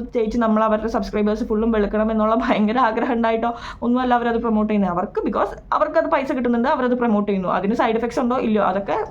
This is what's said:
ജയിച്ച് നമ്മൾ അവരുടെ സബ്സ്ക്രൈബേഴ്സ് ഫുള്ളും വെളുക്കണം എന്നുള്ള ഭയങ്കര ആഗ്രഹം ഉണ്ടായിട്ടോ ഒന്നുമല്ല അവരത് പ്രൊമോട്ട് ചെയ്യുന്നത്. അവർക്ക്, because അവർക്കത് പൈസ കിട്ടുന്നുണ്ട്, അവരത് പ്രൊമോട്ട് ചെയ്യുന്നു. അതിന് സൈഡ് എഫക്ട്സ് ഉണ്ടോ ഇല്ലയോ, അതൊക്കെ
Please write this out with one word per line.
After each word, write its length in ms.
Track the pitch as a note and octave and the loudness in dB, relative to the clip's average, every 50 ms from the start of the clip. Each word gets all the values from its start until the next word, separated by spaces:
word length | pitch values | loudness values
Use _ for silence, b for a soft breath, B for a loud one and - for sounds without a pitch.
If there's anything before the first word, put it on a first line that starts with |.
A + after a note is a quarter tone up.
| A#3+ B3 - | -6 -4 -2
ജയിച്ച് 240 | B3 A3 G#3+ A#3 A#3+ A#3 | -2 -2 0 0 0 2
നമ്മൾ 180 | A3 G#3+ G#3+ A3 A3 | 2 2 2 2 2
അവരുടെ 220 | G#3+ A3 A3 A3 B3+ | 0 0 0 -2 -2
സബ്സ്ക്രൈബേഴ്സ് 480 | A#3 G3+ - - G#3+ G#3 G#3 G#3 G#3+ A#3+ | -2 -4 -2 -2 0 0 0 0 0 -2
ഫുള്ളും 280 | G#3+ A3 G#3+ A3+ A3+ | -2 0 0 2 2
വെളുക്കണം 380 | A3+ A3 G3+ G3+ G#3 G#3+ G#3+ A3 | 2 2 0 0 0 0 0 0
എന്നുള്ള 240 | A3+ A3 G#3+ G#3+ A3 A#3+ B3 | 0 0 2 2 2 2 2
ഭയങ്കര 340 | A#3 A3 F3+ G#3+ G#3 A3 B3+ B3+ A3 | 2 2 2 2 2 2 2 2 2
ആഗ്രഹം 260 | A3 A3+ A#3 B3+ A#3 A#3 | 0 0 -2 0 0 0
ഉണ്ടായിട്ടോ 320 | A#3 A3+ A3+ A3+ A#3 A#3 A#3 B B B B B | 0 0 0 0 -2 -2 -4 B B B B B
ഒന്നുമല്ല 320 | - A#3 A#3+ B3+ B3+ B3+ B3 | -2 0 0 0 2 2 2
അവരത് 260 | A#3+ A#3 A#3+ A3+ A3+ A#3 | 2 2 0 0 0 0
പ്രൊമോട്ട് 260 | A#3 A3 G#3+ G#3+ G#3+ | 0 0 0 2 2
ചെയ്യുന്നത്. 220 | G#3+ G#3 G3 F3+ F3 | 2 0 0 0 0
അവർക്ക്, 240 | G#3 B3 - - G#4+ G#4+ | -2 -4 -4 -4 -4 -2
because 260 | C#4 - - - - - - - - | -2 0 -2 -2 -4 -4 -10 -6 -4
അവർക്കത് 360 | - - D4+ D#4+ D#4 E4 E4 D#4+ E4 | -2 0 0 0 2 0 0 2 0
പൈസ 180 | - - - | 0 0 0
കിട്ടുന്നുണ്ട്, 360 | D4 C4 A#3+ B3 A#3+ A#3 A#3 C#4 | -2 0 0 0 0 2 2 2
അവരത് 280 | D#4 B3+ B3+ B3 B3 B3 | 0 2 0 0 0 0
പ്രൊമോട്ട് 260 | A#3+ A#3 G#3 G#3 G3+ G#3+ | 2 2 2 2 2 0
ചെയ്യുന്നു. 220 | G3+ F#3+ F3+ F3 - F3+ | 0 0 0 0 0 0
അതിന് 160 | F#3 G3 A3+ | 0 0 0
സൈഡ് 220 | - C#4 A3+ G#3+ | 0 0 0 0
എഫക്ട്സ് 240 | A3 A#3 A#3 - C#4+ | 0 -2 -2 -2 -2
ഉണ്ടോ 180 | B3+ A#3 B3 C4 | 0 0 0 0
ഇല്ലയോ, 260 | - A#3 G#3+ G#3 - - | 0 0 2 2 2 2
അതൊക്കെ 260 | - G3 G3+ - D4+ G#4+ G#4+ - | 0 -2 -2 -2 -2 -4 -4 -4